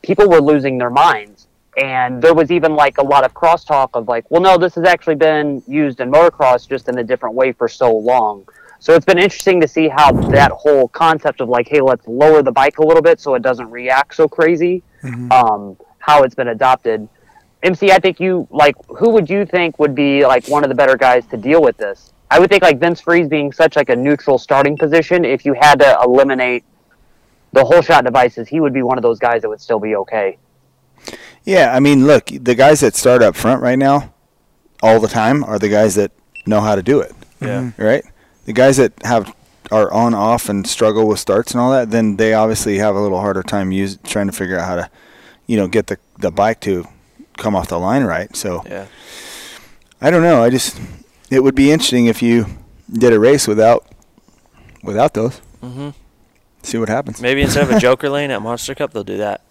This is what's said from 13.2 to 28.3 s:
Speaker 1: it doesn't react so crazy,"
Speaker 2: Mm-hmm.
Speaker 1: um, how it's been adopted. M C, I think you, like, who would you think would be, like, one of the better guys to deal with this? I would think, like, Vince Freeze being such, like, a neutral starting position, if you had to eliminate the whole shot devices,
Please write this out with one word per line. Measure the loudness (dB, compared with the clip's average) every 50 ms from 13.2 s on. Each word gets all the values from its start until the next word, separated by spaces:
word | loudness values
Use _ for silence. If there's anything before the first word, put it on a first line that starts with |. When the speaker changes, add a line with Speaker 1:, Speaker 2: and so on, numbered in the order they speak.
| 0 -4 -4
Speaker 1:
it | -2 -2
doesn't | -2 -4 -4 -8 -16 -14
react | -12 -6 -2 -2 -2 -2 _ -2
so | -2 -2 -2
crazy," | 0 0 0 2 2 0 0 -2 -4 -6 _ _ _ _ -14
Speaker 2:
Mm-hmm. | -12 -12 -10 -4 2 2
Speaker 1:
um, | 4 4 2 0 -4 -6 -14 -18 _ -20 _ _ _
how | -2 2 4 4 4
it's | 2 0
been | -6 -6
adopted. | -6 -4 -2 0 0 0 0 _ -6 -6 -6 -8 -14 _ _ _ _ _ _ _ _ _ _ -4
M | -4 -2
C, | 0 2 2
I | 2 4
think | 2 0 -2 _
you, | -4 -2 -2 -4 -4 -6 0
like, | 2 2 2 2 _ -12
who | _ -8 -2 0 2
would | 2 2 0 0
you | -4 -4 -4
think | -4 -2 -4 -4 -4 -2 -2
would | -2 -2 0
be, | 0 -2 0 2 2 2
like, | 2 2 0 0
one | -2 -2 -2 -2
of | -2
the | 0
better | 0 2 2 2
guys | 2 2 2 2 2 0 _ -12
to |
deal | -10 -4 0 2 2
with | 2 2 0
this? | _ -8 -10 -10 _ _ _ _ _ _ _
I | 2 2
would | 4 4
think, | 2 2 2
like, | 2 2 2
Vince | 0 -2 -2 -4
Freeze | _ 0 0 0 0
being | -2 -4 -4 -4 -6 -2
such, | 0 0 0 2
like, | 0 0 0
a | -2
neutral | -2 0 -2 -2 -2 0 -2 -2 -2
starting | 0 0 0 0 0 0 0 -2
position, | -2 0 0 0 0 0 -2 -2 0
if | -2 -2 -2 _
you | -4 -2 2
had | 4 4 6 6
to | 6 4 4 4 2
eliminate | 2 4 4 4 2 0 -2 -2 -4 -4 -6 _ _ _ _ _ _ _ _ _ _ _ _ _ _ _ _ _ _ 2
the | 2 4
whole | 6 4 4 4
shot | 4 2 2 2
devices, | 2 2 2 0 0